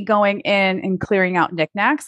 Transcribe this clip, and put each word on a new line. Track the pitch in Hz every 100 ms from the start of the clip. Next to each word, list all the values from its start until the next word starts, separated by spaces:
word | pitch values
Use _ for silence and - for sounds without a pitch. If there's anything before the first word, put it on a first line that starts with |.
| 202
going | 208 202 202
in | - 202 190 190
and | 190 185
clearing | - 196 185 180
out | 160
knickknacks, | 175 156 202 214 294